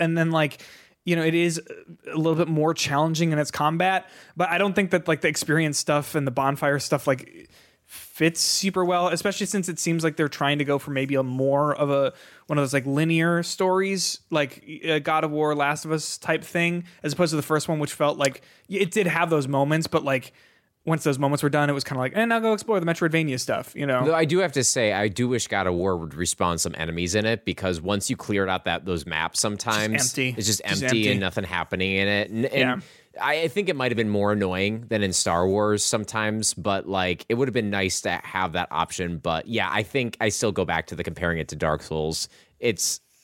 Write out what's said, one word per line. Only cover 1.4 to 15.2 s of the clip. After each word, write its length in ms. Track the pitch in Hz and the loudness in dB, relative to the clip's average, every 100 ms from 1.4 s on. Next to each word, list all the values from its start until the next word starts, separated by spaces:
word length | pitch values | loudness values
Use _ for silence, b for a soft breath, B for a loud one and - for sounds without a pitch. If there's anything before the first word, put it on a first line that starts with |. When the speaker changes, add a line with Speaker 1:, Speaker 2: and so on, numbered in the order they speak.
| 175 165 - - - 165 - | 2 0 -8 -16 -18 -20 -6
Speaker 1:
a 40 | 156 | 0
little 200 | 160 160 | 2 2
bit 100 | 165 | 2
more 280 | 156 156 | 2 2
challenging 580 | 160 - 143 160 160 170 | 2 0 2 2 2 2
in 60 | 151 | 2
its 120 | 147 | 0
combat, 580 | - 147 165 185 190 - B B - | 0 0 2 2 0 -4 B B -4
but 120 | 170 | 0
I 80 | 175 | 2
don't 160 | 202 | 2
think 160 | 190 190 | 2 2
that, 160 | 180 165 | 2 2
like, 120 | 160 | 0
the 60 | 175 | 0
experience 500 | 156 - 156 160 143 | 0 2 2 2 0
stuff 360 | - 147 139 | 0 0 0
and 120 | 156 139 | -2 0
the 40 | |
bonfire 480 | 123 135 143 147 143 | 0 0 2 0 0
stuff, 280 | - 143 - | 0 0 2
like, 420 | 131 - 85 - b b b _ | 0 -4 -20 -20 b b b _
fits 540 | - - - 160 165 | -20 -20 2 2 2
super 440 | - - 190 185 | 0 0 0 0
well, 240 | 180 175 180 | 2 2 2
especially 380 | 170 202 190 196 | 2 0 -2 -2
since 220 | 202 185 | -2 -2
it 120 | 160 | -4
seems 240 | 170 165 | -2 0
like 120 | 160 147 | 0 0
they're 120 | 147 | -2
trying 300 | - 143 147 | 0 0 0
to 60 | |
go 140 | 139 143 | 0 0
for 140 | - | -2
maybe 240 | 135 135 139 | -4 0 0
a 60 | |
more 500 | 131 131 135 139 147 | 0 0 2 4 2
of 160 | 147 147 | 2 2
a, 220 | 139 135 B B B - | 2 0 B B B -4
one 120 | 151 | 0
of 40 | |
those, 120 | 135 | 2
like, 120 | 139 131 | 0 0
linear 560 | 139 160 165 165 170 | 0 2 2 2 2
stories, 800 | 170 - 185 185 196 196 - - _ | -2 0 2 2 0 -2 -4 -6 _
like, 320 | 160 139 - - 156 | 0 0 -4 -18 -10
a 160 | 160 151 | -2 0
God 240 | 143 156 | 2 0